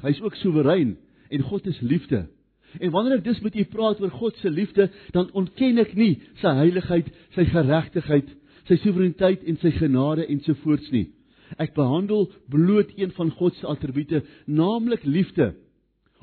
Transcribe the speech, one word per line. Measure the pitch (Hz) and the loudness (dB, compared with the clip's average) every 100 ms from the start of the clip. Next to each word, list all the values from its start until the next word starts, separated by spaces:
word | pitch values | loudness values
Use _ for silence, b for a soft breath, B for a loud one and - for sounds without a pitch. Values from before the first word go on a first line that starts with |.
hy | 135 | -2
is | 147 | -2
ook | 208 - | -4 -4
soewerein, | 202 156 139 190 131 92 _ b b | 0 2 4 2 0 -4 _ b b
en | 143 | -6
God | 135 202 196 | -4 -6 -6
is | - | -6
liefde. | 120 160 - 120 80 - _ _ B B | -2 -2 -2 -4 -4 -14 _ _ B B
En | 180 | -4
wanneer | 165 233 262 | -2 0 0
ek | 180 | 0
dus | 240 | -4
met | 208 214 | -4 -4
u | 196 | -4
praat | 220 220 208 | -2 -2 -2
oor | 190 - | -4 -4
God | 226 - | -6 -4
se | 196 | -4
liefde, | 151 208 196 196 B B | -2 0 2 0 B B
dan | 180 185 196 | -2 -2 -2
ontken | 185 - 262 233 | -6 0 2 4
ek | 214 185 | 2 2
nie | 226 156 B - | 2 2 B -4
sy | 185 135 | 0 4
heiligheid, | 160 180 175 175 - B B - | 4 2 0 -2 -2 B B 0
sy | 156 | 2
geregtigheid, | 165 135 160 - - 151 147 139 - b b - | 2 2 2 0 -6 0 0 0 -8 b b -2
sy | 180 | 0
soewereiniteit | 214 180 185 156 190 190 - | 2 0 0 2 0 0 -2
en | 160 | -2
sy | 170 - | 0 2
genade | 160 127 139 156 165 | 2 2 2 -2 -2
ensovoorts | 143 - 147 156 147 - 123 | -4 -2 -2 0 -2 0 -2
nie. | 95 - B B B - | -2 -8 B B B -8
Ek | 160 - | -6 -2
behandel | 131 151 196 214 190 - - | 0 0 0 -2 -2 -6 -4
bloot | 143 175 208 202 - | 2 4 4 2 -4
een | 190 - | -8 -4
van | 165 - | -6 -2
God | 180 - | -2 -2
se | - | -6
attribute, | 147 143 131 151 156 B B - | -8 -6 -6 -4 -4 B B -4
naamlik | 151 175 233 233 233 | 0 0 0 -2 -4
liefde. | 143 156 185 - 117 - _ _ _ _ b b | -2 0 0 0 -2 -2 _ _ _ _ b b